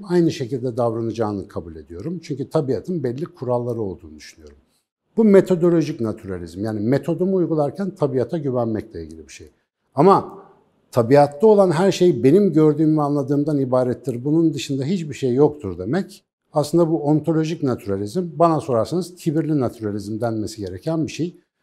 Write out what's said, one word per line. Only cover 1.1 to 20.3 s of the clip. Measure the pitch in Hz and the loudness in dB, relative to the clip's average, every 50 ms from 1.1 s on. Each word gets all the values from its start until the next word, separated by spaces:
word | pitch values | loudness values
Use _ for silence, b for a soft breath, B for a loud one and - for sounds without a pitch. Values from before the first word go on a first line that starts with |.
| 104 117 113 104 104 98 87 - | -2 -2 -2 -2 -2 -6 -8 -8
kabul | - 95 80 85 80 | -10 -12 -10 -10 -14
ediyorum. | 80 76 - 85 85 101 156 185 165 - | -16 -16 -16 -14 -10 -10 -8 -8 -10 -10
Çünkü | - 143 127 135 - | -10 -8 -8 -8 -2
tabiatın | - 160 143 127 123 92 - - 185 165 131 | -2 -2 0 0 -2 -4 -4 -6 -6 -4 -4
belli | 123 117 135 170 | -4 -6 -6 -10
kuralları | 170 - - 127 120 123 120 120 123 117 113 | -12 -10 -10 -6 -4 -2 -2 -2 -4 -6 -6
olduğunu | 110 98 87 73 78 78 76 | -6 -8 -8 -12 -16 -20 -20
düşünüyorum. | 76 - - - _ 78 73 71 _ _ _ _ _ _ _ _ _ _ _ - 214 | -20 -20 -20 -20 _ -20 -20 -20 _ _ _ _ _ _ _ _ _ _ _ 0 4
Bu | 226 | 4
metodolojik | 214 196 190 - - 185 165 170 175 170 165 151 143 147 - | 8 8 8 8 6 2 2 4 4 4 4 2 0 -4 -4
naturalizm, | 117 107 101 - - 95 95 90 87 82 82 92 101 | -4 -4 -6 -6 -10 -10 -10 -10 -10 -10 -8 -8 -6
yani | 110 110 104 | -6 -4 -2
metodumu | 101 117 135 143 139 - 165 147 180 196 190 | 0 0 0 0 0 -2 -4 -2 -2 -2 0
uygularken | 185 175 160 160 151 143 143 - - 196 185 | 0 0 0 0 0 -2 -2 -2 -6 -8 -8
tabiata | 180 - 151 135 127 131 117 - - 165 | -4 -2 -2 -2 0 0 -2 -2 -4 -6
güvenmekle | 143 139 123 123 117 113 107 101 - - - 85 80 | -4 -2 -2 -2 -2 -2 -2 -6 -6 -8 -12 -14 -14
ilgili | 78 80 80 76 - | -14 -16 -20 -20 -20
bir | - | -20
şey. | - 78 76 _ _ _ _ _ _ _ _ - | -20 -20 -20 _ _ _ _ _ _ _ _ 0
Ama | 131 156 196 190 147 - - - - - - _ _ _ _ _ _ _ _ | 4 4 6 6 4 2 -4 -14 -18 -20 -20 _ _ _ _ _ _ _ _
tabiatta | - 127 113 110 139 143 143 139 - - 220 220 | -2 0 2 4 6 6 6 4 2 2 4 4
olan | 214 202 196 185 | 6 6 4 4
her | 156 156 190 196 | 2 2 2 0
şey | - - 180 180 156 120 117 | 2 4 2 2 2 4 4
benim | 135 147 202 208 190 147 | 4 6 6 4 4 4
gördüğüm | 156 156 151 151 147 160 151 156 151 | 4 4 4 4 4 2 2 2 2
ve | |
anladığımdan | 147 143 147 147 139 123 147 143 147 160 151 139 | 0 0 0 -2 -2 0 0 -2 0 0 0 -2
ibarettir, | 135 127 127 127 131 127 120 - - 139 113 120 123 | 0 0 2 0 2 0 -2 -4 -4 -6 -6 -4 -2
bunun | 147 151 165 165 160 147 | 0 0 2 2 2 0
dışında | 135 - - 139 135 131 | -2 -6 -6 -6 -4 -2
hiçbir | 143 202 180 165 151 120 | -2 -4 -4 -4 -6 -8
şey | - 135 127 117 | -4 -2 0 4
yoktur | 131 147 - - - - 95 87 85 | 4 4 4 2 0 -8 -8 -8 -6
demek, | 92 101 139 190 196 - - - _ _ _ _ _ _ - | -6 -4 -2 -4 -4 -6 -12 -20 _ _ _ _ _ _ -4
aslında | 151 143 - - 170 175 156 | -4 -2 0 2 2 2 4
bu | 165 151 147 | 2 0 0
ontolojik | 143 156 151 151 165 165 156 160 156 165 156 147 | 2 0 0 2 0 0 0 0 -2 -4 -2 -2
naturalizm, | 131 120 113 - - 98 98 104 104 113 185 180 170 147 | -2 -2 -2 -4 -4 -4 -4 -4 -4 -4 -6 -6 -6 -2
bana | 147 170 170 160 147 | 2 2 2 2 0
sorarsanız | - - 123 113 107 - 156 180 175 175 - | -2 0 0 0 0 0 -2 -4 -6 -6 -10
kibirli | - - 165 143 160 151 147 156 143 | -6 -4 -2 -2 0 0 0 0 0
naturalizm | 123 113 - - 110 104 101 107 95 101 110 107 | 0 -2 -4 -4 -6 -6 -6 -6 -8 -8 -6 -4
denmesi | 120 117 | -4 -4